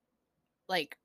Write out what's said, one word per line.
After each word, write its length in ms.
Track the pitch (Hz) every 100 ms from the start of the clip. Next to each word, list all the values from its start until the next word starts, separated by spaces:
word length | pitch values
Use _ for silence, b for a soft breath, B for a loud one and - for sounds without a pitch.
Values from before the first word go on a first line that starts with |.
| _ _ _ _ _ _ -
like, 280 | 180 143 -